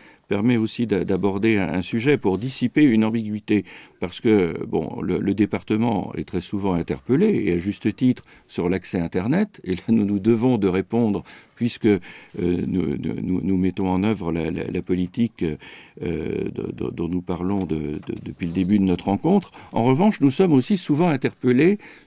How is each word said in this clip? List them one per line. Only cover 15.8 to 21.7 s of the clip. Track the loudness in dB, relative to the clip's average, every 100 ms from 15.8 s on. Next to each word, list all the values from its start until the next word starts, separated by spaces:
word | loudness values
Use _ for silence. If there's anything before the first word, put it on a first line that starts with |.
| -20 -10 -8 -6 -6 -4 -6
de, | -6 -8
de, | -6 -8
dont | -6 -4
nous | -4
parlons | -4 -4 -2 -2
de, | -2 -4 -4 -8
de, | -8 -12
depuis | -12 -8 -6
le |
début | -2 2 2
de |
notre | 2 0 0
rencontre. | 0 2 2 0 -14 -6
En | 0
revanche, | 2 4 2 4
nous | 2
sommes | 4 4
aussi | 4 4 0
souvent | 0 2 2
interpellés | 2 -2 -2 0 4 4